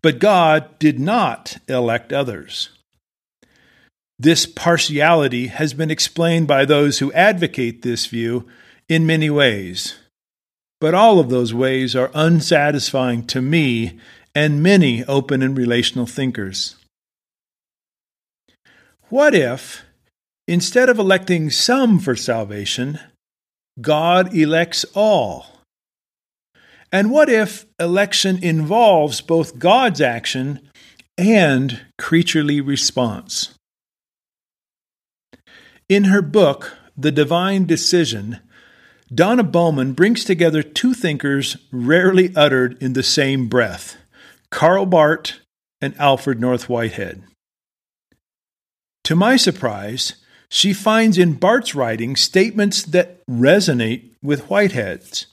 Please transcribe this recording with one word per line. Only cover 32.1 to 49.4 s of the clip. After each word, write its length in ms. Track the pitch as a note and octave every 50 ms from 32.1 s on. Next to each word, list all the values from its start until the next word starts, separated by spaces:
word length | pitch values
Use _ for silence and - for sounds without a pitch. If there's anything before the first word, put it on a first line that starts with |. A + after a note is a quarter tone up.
| D#3+ E3 E3+ - - D#3+ D3 D3 D3 D3
response? 920 | C#3 C#3 C#3 B2+ - - - C3+ B2+ A2+ G2+ - - - - - - - _ _ _ _ _ _ _ _ _ _ _ _ _ _ _ _ _ _ _ _ _ _ _ _ _ _ _ _ _ _ _ _ _ _ _ _ _ _ _ _ _ - _ _ _ _ _ _
In 160 | F#3+ G3+ G3+
her 180 | F#3+ F#3+ G3+
book, 540 | F#3 D3 D3 G#3+ F#3 C#3+ C3+ - - - - _ _ _ _
The 140 | - C3 D3+
Divine 560 | C#3 D3 D3 C3+ E3+ F3 F3+ G3 G3 G3 F#3
Decision, 720 | E3+ E3 - - - - F3 E3 B2+ A2+ G#2 G2 G#2+ A#2+ - _ _ _ _ _ _ _ _ _ _ _ _ _ _
Donna 300 | B2 A#2 F3 G3 A#3+ B3+
Bowman 520 | A3 D3+ D3+ E3+ F3 E3 D#3 C#3 B2+ C3+ C3
brings 280 | C3 F3 G#3+ A#3 -
together 400 | - - F#3+ D#3+ F3 E3 D3+ D#3
two 320 | D3 - - - - B3+ B3+
thinkers 600 | - - E3+ D3 C3+ - C#3+ C#3 C#3 C3 - - - _ _
rarely 600 | - B2+ A#2+ B2+ D#3 F3+ F#3 F#3 F#3 F#3 F#3 F3+ F#3
uttered 440 | D#3+ D3 D3 C3 C3 B2+ B2 B2+ _
in 120 | - C3
the 100 | B2+ C3
same 460 | B2+ - - D#3 C#3 C3+ C3+ C3+ B2+ A2+
breath, 480 | A#2 B2 A#2 G2+ F2+ - - - - _ _ _ _ _ - - _ _ _ _
Karl 340 | - - D#3 E3 F3+ G3 G3
Barth 540 | F#3 F3+ E3 D3+ D3+ D#3+ D#3+ - - - - _ _ _ _ _ _ _ _
and 160 | - C3+ - -
Alfred 420 | D3 C#3+ C3+ B2+ - C#3+ C3 A2+
North 280 | A#2+ B2+ B2+ A#2+ - -
Whitehead. 560 | B2 A#2 A#2 A2+ - - G2+ F#2 - F#2+ F#2+ _ _ _ _ _ _ _ _ _ _ _ _ _ _ _ _ _ _ _ _ _ _ _ _ _ _ _ _ _ _ _ _ _ _ _
To 140 | _ - D#3+
my 180 | E3+ G3 A3+ C4
surprise, 800 | B3